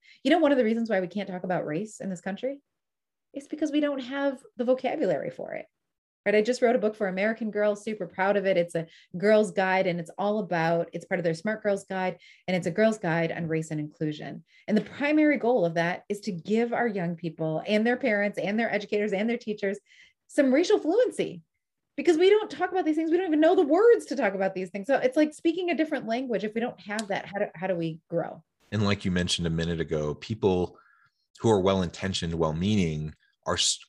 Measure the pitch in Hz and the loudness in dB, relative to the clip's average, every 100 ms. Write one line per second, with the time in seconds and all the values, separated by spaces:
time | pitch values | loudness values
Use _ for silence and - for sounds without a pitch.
0 | _ - 262 339 302 269 226 226 226 196 | _ -4 2 4 4 4 2 2 0 0
1 | 185 208 196 180 180 175 - 151 220 - | -2 -4 -6 -6 -2 -2 -2 -4 -6 -8
2 | 196 180 - 202 254 285 _ _ _ _ | -8 -8 -6 -4 -6 -6 _ _ _ _
3 | _ _ _ 277 - 302 302 294 294 269 | _ _ _ -14 -10 -4 -2 0 0 -2
4 | 247 277 277 254 - - 240 254 254 311 | -6 -2 -2 -4 -10 -6 0 0 0 -2
5 | 214 151 - - - - - _ _ _ | 0 0 -2 -8 -10 -10 -12 _ _ _
6 | _ _ 202 208 208 247 240 233 208 214 | _ _ 0 2 2 2 2 2 0 -2
7 | 202 185 214 226 220 202 208 208 226 214 | -4 -2 -2 -2 -4 0 0 0 -4 -8
8 | 170 - 190 202 190 180 170 165 165 - | -8 -2 2 2 2 2 2 -2 -6 -12
9 | _ 175 202 214 208 175 190 185 185 170 | _ -2 4 6 4 2 2 2 2 -2
10 | 160 - 202 214 202 175 160 170 170 175 | -6 -4 -2 -2 -2 0 2 2 -2 -6
11 | - 185 170 160 214 214 208 202 - 190 | -6 -2 0 -2 -4 -2 -2 -2 -2 -4
12 | 185 180 - - - 185 175 165 220 214 | -4 -6 -14 -14 -4 -2 0 2 2 2
13 | 175 165 165 - 165 160 160 156 151 - | 0 0 0 -2 -4 -4 -2 -6 -6 -6
14 | 156 147 - 170 - _ - 214 214 - | -6 -6 -10 -14 -18 _ -2 0 0 -4
15 | 285 302 302 277 226 247 170 165 170 180 | 0 4 4 4 2 2 2 2 -2 -2
16 | - 208 - 175 160 220 240 233 240 196 | -6 -8 -6 -8 -2 0 0 0 -2 -2
17 | 170 165 170 160 160 156 180 208 220 247 | -4 -4 -8 -4 -4 -4 0 0 2 0
18 | 254 208 202 202 160 214 233 208 208 208 | 0 0 0 -2 -4 -2 0 -2 -2 -2
19 | 208 190 226 233 226 214 196 202 _ _ | 0 0 -2 -4 -6 -4 -4 -4 _ _
20 | - _ _ - 269 262 359 427 302 403 | -20 _ _ 2 4 4 4 2 2 2
21 | 494 - 185 175 - _ _ _ _ - | 2 0 -4 -6 -16 _ _ _ _ -4
22 | 285 320 370 415 427 - 381 381 311 311 | 2 4 6 4 2 -4 -4 -2 0 0
23 | 320 349 381 302 320 381 294 330 466 427 | 0 0 0 4 4 4 4 6 6 6
24 | - 269 214 190 190 185 185 202 202 269 | 2 -2 -2 0 -2 -2 -8 -8 0 2
25 | 254 262 302 - 339 330 349 294 311 262 | 2 4 2 2 -2 0 -2 0 -2 -2
26 | 220 233 269 220 214 226 240 - 202 208 | -4 -4 -2 -4 -4 -4 -6 -8 -10 -8
27 | 208 180 156 202 202 165 190 175 165 160 | -4 -6 -6 -6 -6 -4 -4 -2 -4 -6
28 | - 170 - - _ _ - 104 101 101 | -6 -6 -6 -10 _ _ -6 0 2 0
29 | 98 90 87 - 85 82 82 82 76 78 | 0 0 0 -2 -2 -2 -2 -2 -2 -2
30 | 76 73 - 110 101 92 87 - _ _ | -2 -6 -8 -2 2 2 0 -6 _ _
31 | _ _ _ - 117 104 92 95 87 - | _ _ _ -2 2 4 4 2 0 -4
32 | 98 90 85 82 80 78 95 107 85 76 | -6 -4 -4 0 0 0 0 2 2 -2
33 | 78 - _ _ - 90 - - | -8 -12 _ _ -6 -2 0 -2